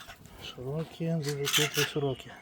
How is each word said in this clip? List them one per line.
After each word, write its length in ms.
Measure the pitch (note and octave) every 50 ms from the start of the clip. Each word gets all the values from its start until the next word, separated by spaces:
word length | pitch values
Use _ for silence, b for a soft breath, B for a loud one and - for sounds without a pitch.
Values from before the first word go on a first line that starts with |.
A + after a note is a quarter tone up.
| - - - - - - - - - - -
Сороки, 600 | C3+ B2 C3 D3 D#3+ D#3+ - - - E3 E3 E3 D#3+ C#3
дуже 220 | C#3+ D3 C#3 C#3+
хитрі 360 | C#3 - D3+ D3+ C#3+ - D3
сороки. 500 | C#3+ - - D3 C#3 C3+ B2+ - - - - -